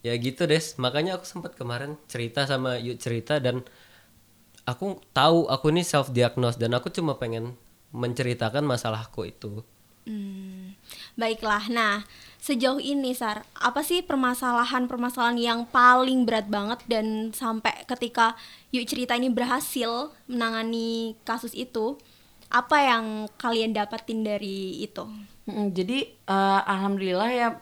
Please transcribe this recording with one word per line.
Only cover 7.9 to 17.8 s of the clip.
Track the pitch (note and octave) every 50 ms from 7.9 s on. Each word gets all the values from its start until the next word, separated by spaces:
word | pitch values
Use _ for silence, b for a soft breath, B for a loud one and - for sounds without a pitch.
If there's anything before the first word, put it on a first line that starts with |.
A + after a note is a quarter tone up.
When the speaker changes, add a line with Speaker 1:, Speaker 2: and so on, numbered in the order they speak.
| -
Speaker 1:
menceritakan | A#2+ B2 A#2+ A#2+ B2 C3 B2 B2 A#2 A#2 A2 G#2+ C#3 D3
masalahku | D3 B2+ A#2+ - A#2 A2 A2 A2+ - - - G#2
itu. | - - - - G#2+ G2+ A2+ A2+ _ _ _ _ _ _ _ _
Speaker 2:
Hmm, | - G#3+ G#3 G3+ G3 G3 F#3+ F#3+ F#3+ F#3+ F#3+ F#3+ F#3 G3 _ B B B B B B B
baiklah. | - A3+ A3 A3+ A3 - A3 G#3 G#3 G#3 G#3+
Nah, | A#3+ A#3+ A3+ G#3+ G3+ G#3 G#3 B B B B B B
sejauh | B - - C#4+ A#3+ B3 C4 C4 C#4+ -
ini, | C4+ C#4+ C#4+ C4+ B3+ B3+
Sar, | B3 A#3+ A3 G#3+ G#3+ G#3+ - -
apa | - - A#3+ B3 C#4
sih | D4+ - F4 F4 F4
permasalahan-permasalahan | - D4 C#4 B3+ B3 B3 B3 C4+ B3 A#3+ A#3+ A#3+ A#3+ C4 C4 B3 A#3+ B3+ A#3+ A#3+ A#3+ - - A#3+ A#3 A#3+ A#3+
yang | A#3 A#3+ A#3 A#3 A#3+
paling | A#3 - B3+ B3 B3 B3 B3+ B3+ C4 C4 B3+ B3
berat | A3+ A3+ A3 G#3 G#3
banget | G#3+ G#3 G3+ G#3 A#3 A#3+ -
dan | - A#3 A3 G#3+ A3 A3 A3 A3 A3+
sampai | G#3+ - C4 A3+ A3+ A3 G#3+ A3+ - -